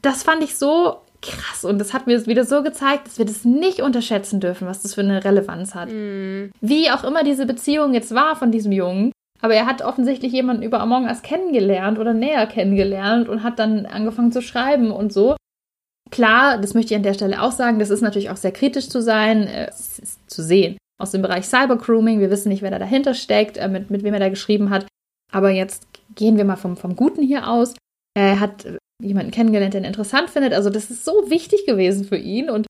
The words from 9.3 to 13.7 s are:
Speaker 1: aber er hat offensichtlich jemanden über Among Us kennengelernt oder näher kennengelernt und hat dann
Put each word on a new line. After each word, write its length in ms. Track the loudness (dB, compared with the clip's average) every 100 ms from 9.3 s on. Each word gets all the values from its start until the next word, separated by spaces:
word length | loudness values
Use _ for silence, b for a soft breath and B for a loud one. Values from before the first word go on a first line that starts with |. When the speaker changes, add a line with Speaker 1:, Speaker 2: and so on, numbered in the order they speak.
| _
Speaker 1:
aber 140 | 2
er 100 | 2
hat 160 | 2 -2
offensichtlich 520 | -4 -2 0 0 -2
jemanden 300 | -2 0 -2
über 180 | -2 -2
Among 260 | 0 0 0
Us 160 | -6
kennengelernt 760 | -6 -4 0 2 2 2 0 -2
oder 140 | 0
näher 340 | 0 0 0 0
kennengelernt 840 | 0 2 2 2 0 0 0 0
und 120 | -2
hat 160 | -4 -2
dann 280 | 0